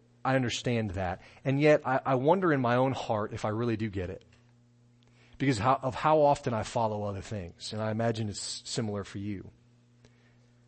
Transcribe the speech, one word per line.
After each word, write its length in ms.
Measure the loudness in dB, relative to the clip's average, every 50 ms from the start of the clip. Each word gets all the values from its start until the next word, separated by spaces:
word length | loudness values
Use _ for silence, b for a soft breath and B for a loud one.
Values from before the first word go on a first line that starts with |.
| _ _ _ _ -2
I 120 | 0 0
understand 560 | 2 0 0 -2 -2 -2 0 0 0 0 -2
that. 320 | -2 -4 -4 -4 -4 -6 B B B B B
And 160 | 0 0 4
yet, 220 | 6 6 6 6 4
I, 160 | 0 -2 0 0
I 80 | 0 0
wonder 400 | 2 4 4 2 4 4 2 2
in 80 | 2
my 140 | 2 2 4
own 160 | 4 2 2
heart 420 | 0 -2 -4 -2 -2 -2 -2 -4 -6
if 100 | -4 -4
I 60 | -2
really 260 | -2 0 0 -2 -2
do 140 | -2 -2 -4
get 220 | -4 -6 -6 -6
it. 120 | -8 -12 -16 _ _ _ _ _ _ _ _ _ _ _ _ _ _ _ _ b b b b b b b
Because 180 | 2 2 2 4
how, 220 | 4 2 2 2
of 140 | 0 -4 -4
how 260 | 0 2 4 6 6
often 320 | 6 6 4 2 0 -4 -2
I 80 | -2
follow 440 | -4 -2 -2 0 0 0 0 -2 -4
other 160 | -4 -6 -6
things. 520 | -8 -8 -8 -8 -8 -10 -14 -14 -12 -10 -6
And 80 | -4
I 80 | -4 -4
imagine 400 | -2 0 0 0 0 0 -2 -4
it's 320 | -4 -6 -8 -10 -10 -12 -10
similar 400 | -8 -6 -4 -4 -2 -4 -4 -6
for 140 | -8 -8 -8
you. 320 | -6 -6 -6 -8 -10 -14 -20 _ _ _ _ _ _ _ _ _ b b b b b b b b b b b b b